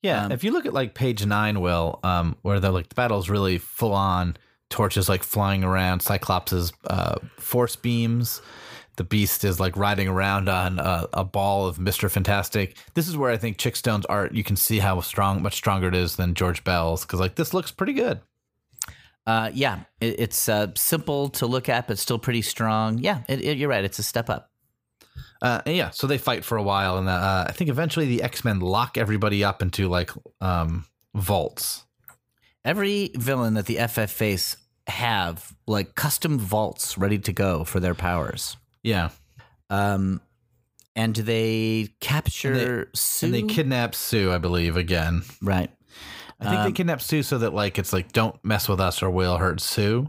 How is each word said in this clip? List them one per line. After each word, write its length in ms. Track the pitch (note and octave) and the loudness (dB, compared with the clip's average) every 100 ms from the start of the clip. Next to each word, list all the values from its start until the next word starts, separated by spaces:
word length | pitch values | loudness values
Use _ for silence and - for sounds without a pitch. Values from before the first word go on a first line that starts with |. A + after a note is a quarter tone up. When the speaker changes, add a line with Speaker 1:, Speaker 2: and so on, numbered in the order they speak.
Speaker 1:
Yeah, 240 | G3 B2+ G#2 | 0 0 0
Speaker 2:
Um, 60 | |
Speaker 1:
if 120 | B2 | -2
you 80 | G3+ | 0
look 120 | E4 - | 0 0
at, 60 | |
like, 220 | C#3+ B2 | -2 -2
page 320 | - C3 A2 G#2 | 0 0 2 2
nine, 340 | G#2 G#2+ G#2 | 2 2 2
Will, 380 | F2+ E2+ E2 - | 2 2 0 -2
um, 320 | F#2+ F2+ E2+ - | 0 2 0 -2
where 180 | G2 G2+ | 0 2
the, 100 | F#2+ | 2
like, 180 | F#2 E2 | 2 -2
the 60 | |
battle's 340 | - B2 G#2 F2+ | 0 2 2 0
really 300 | G#2 F#2+ F2+ | 2 2 0
full 360 | - - A#2 | -4 -4 0
on, 420 | G2 G2 F2+ F2 E2 _ _ _ | 2 2 2 0 -4 _ _ _
Torch 260 | - G#2 G2+ | 0 2 2
is, 120 | F#2 | 2
like, 160 | F#2 | 2
flying 400 | - A2 G2 G2 | 0 0 2 2
around, 380 | F#2 F#2+ F#2 F2+ | 2 2 2 0
Cyclops' 680 | - G2+ - F#2 - F2+ F2 - - | 0 -2 0 -2 0 -2 -2 -6 -4
uh, 300 | F#2 E2+ - - - | -2 0 -2 -6 -12
force 380 | - B2 A#2+ | -2 0 0
beams. 680 | - B2 A#2+ A#2 A#2 A#2+ - - - - - - | 0 -2 0 2 2 0 -4 -12 -20 -18 -20 -20
The 80 | - | -8
Beast 400 | F2+ G#2+ G2+ - | 0 2 2 2
is, 140 | G2+ F2 | 0 2
like, 180 | F#2 F2+ | 0 0
riding 300 | G2+ G2+ F#2+ | 0 2 0
around 420 | F#2 G2 G2 G2 | 2 2 2 2
on 300 | F#2 F#2 F#2 | 0 0 0
a, 300 | F#2 F2 E2+ | 0 0 -2
a 100 | - | -2
ball 420 | F#2+ G2+ G2 G2+ F#2+ | -2 0 0 2 0
of 140 | E2+ | 0
Mister 280 | F#2 - G2 | -2 0 0
Fantastic. 680 | - F#2+ G2+ G2 A2 F#2+ - - | 0 2 2 0 -2 -2 -6 -6
This 140 | - E3 | -4 -2
is 80 | D#3+ | 0
where 160 | C3 | 0
I 40 | A2+ | 0
think 220 | A#2 G2+ | -2 -2
Chick 160 | B2+ | -2
Stone's 320 | - B2 G#2+ - | 0 0 0 0
art, 280 | G#2 F#2+ | 0 0
you 100 | A2 | -2
can 100 | G#2 | 0
see 240 | G2 - A2 | 0 2 4
how 220 | F#2+ F#2 | 4 2
strong, 420 | - - G2 G2 | -2 0 2 2
much 120 | G2 - | 0 0
stronger 320 | - G2 F2+ | 0 2 2
it 80 | F2+ | 2
is 180 | F2 | 0
than 200 | - F2+ | 0 0
George 280 | E2+ F#2 E2+ | 2 0 0
Bell's, 420 | - F2 E2 E2 | 0 2 2 0
'cause, 140 | - F2 | -2 0
like, 160 | F#2 | 0
this 180 | - D#3+ | 0 -2
looks 200 | F#3 F3 | -2 -4
pretty 200 | - F#3+ | -4 -2
good. 260 | C4+ A#3+ A#2+ - _ _ _ _ - - - - _ - | 0 -2 -4 -10 _ _ _ _ -10 -10 -10 -20 _ 0
Speaker 2:
Uh, 240 | A2+ A2 | 0 0
yeah, 280 | B2 C#3 F#2 - _ | 0 0 -2 -8 _
it, 140 | A2+ - | -2 0
it's, 280 | A2+ - - | -2 0 2
uh, 200 | G#2+ G#2 - | 2 0 0
simple 520 | - D#3+ D3+ C#3+ C#3+ | 0 0 0 -2 -2
to 160 | - A#2+ | -2 0
look 220 | B2+ B2 | 0 0
at, 200 | A#2+ B2 | -2 0
but 100 | G#2 | -4
still 220 | - A#2 | -2 -2
pretty 220 | - A#2 | 0 0
strong. 560 | A2 - A2 A2 A2 A2+ | -2 -2 0 2 0 0
Yeah, 240 | E3+ F3+ - | 0 -2 -2
it, 140 | C3+ | -4
it, 160 | - D3 | -2 -2
you're 100 | C#3+ | 0
right. 160 | A#2 | 0
It's 140 | G2 - | 0 -2
a 40 | |
step 260 | G2+ A#2 A#2 | -4 -2 -2
up. 220 | F2+ - _ _ _ _ _ _ - - _ | -4 -6 _ _ _ _ _ _ -18 -18 _
Speaker 1:
Uh, 200 | B2+ A#2+ - | -2 -2 -2
and 100 | F3 | -2
yeah, 140 | F2+ | -2
so 180 | - C3+ | -4 -2
they 100 | C#3 | 0
fight 260 | - A2+ | 0 -2
for 140 | - A2 | -2 -2
a 40 | |
while, 360 | G2+ G2 F#2+ F#2 | 0 2 2 0
and, 100 | F#2 | 0
uh, 360 | F#2 F#2+ F#2+ - | 2 2 2 0
I 40 | |
think 180 | - E3 | -2 -2
eventually 360 | B2+ D#3+ E3 D3 | 0 0 0 0
the 160 | A#2+ | 2
X-Men 340 | B2+ - A#2+ G2 | 0 -2 0 0
lock 400 | F2+ G2+ B2 - | 2 2 0 0
everybody 460 | G#2+ G#2+ G#2 G2+ | 0 2 2 4
up 180 | G2+ - | 2 2
into, 240 | F#2 - F#2+ | -2 0 0
like, 220 | F2 E2+ - - _ | 2 -2 -8 -18 _
um, 440 | F#2 F2+ E2 E2 D#2+ _ _ | -2 0 0 -2 -6 _ _
vaults. 720 | A2+ F#2+ G2+ D#2 - - - - _ - - _ _ _ _ | -6 0 0 0 -4 -8 -8 -14 _ -20 -20 _ _ _ _
Speaker 2:
Every 480 | D#3 F#3 G3+ G#3 G3+ | -2 0 0 0 -2
villain 400 | B2+ A#2 C3 A#2 | -2 -2 0 2
that 120 | A2 G2 | 0 0
the 120 | A#2 | -2
F 200 | A#2 - | 0 0
F 120 | G#2 | -2
face 460 | - A2 F#2+ - - _ _ - | 0 0 0 -2 -6 _ _ -12
have, 640 | - A#2+ G#2+ F2 E2+ - - - | -4 -2 0 -2 -6 -14 -16 -4
like, 260 | G#2 G2 | -2 -2
custom 440 | - D3 - E3 C#3+ | -4 -2 -2 0 -2
vaults 580 | G2 G#2+ G#2 - - - | 0 0 0 -4 -8 -2
ready 200 | G2 G#2 | 0 0
to 120 | G2+ | -2
go 300 | F2 G2 E2+ | 0 0 0
for 160 | E2 F#2+ | -2 -2
their 160 | F2+ | -2
powers. 600 | F2 F2+ F2 C#2 - - - _ _ | -2 -2 -2 -2 -6 -10 -12 _ _
Speaker 1:
Yeah. 280 | A#2 G2+ E2 - _ - - _ _ | -2 0 0 -6 _ -20 -20 _ _
Speaker 2:
Um, 500 | G2 G2+ G2 F#2+ F#2+ _ _ _ _ _ _ _ - | -2 0 0 0 -2 _ _ _ _ _ _ _ -4
and 180 | A2+ | -2
they 760 | A2 G#2+ A2+ A2+ A2 A2 A2 G#2 _ | -2 0 0 2 0 0 0 -2 _
capture 520 | - D3 - - C#3 | -2 0 0 -2 -2
Speaker 1:
And 80 | C3 | 0
they, 240 | B2 A#2+ - | 0 -2 -4
Speaker 2:
Sue. 320 | - - - E3 | -4 -2 0 0
Speaker 1:
and 80 | |
they 80 | - | 0
kidnap 520 | G#3+ G#3+ C#3 B2+ A#2 | 0 0 0 0 0
Sue, 380 | - - A2+ F#2+ | -4 0 2 2
I 60 | F2+ | 2
believe, 380 | F2 F2 E2+ E2 | 2 2 2 0
again. 460 | E2+ F2+ D#2+ E2+ - - | 2 2 2 0 -2 -6
Speaker 2:
Right. 300 | G2 F#2 F2 - _ - - - - - | 0 0 0 -8 _ -20 -18 -16 -18 -8
Speaker 1:
I 40 | |
think 120 | A2 G#2 | -2 0
they 40 | G#2 | 0
Speaker 2:
Um, 80 | |
Speaker 1:
kidnap 260 | - E3+ D3 | 0 0 0
Sue 220 | - D#3 | 0 0
so 160 | C#3 C3 | 0 0
that, 160 | A2+ | 0
like, 240 | F#2+ G#2 - | 2 0 0
it's 140 | F#2+ | 0
like, 180 | F#2+ F2 | -2 0
"Don't 240 | - A2 - | 0 0 -2
mess 240 | G2+ G#2 - | -2 0 2
with 120 | F#2+ | 2
us 220 | F#2+ - | 2 2
or 80 | F#2+ | 0
we'll 260 | F2+ F2+ F2+ | 2 2 2
hurt 220 | F#2 D#2+ | 2 0
Sue." 480 | - - G#2 A#2 | -2 0 2 2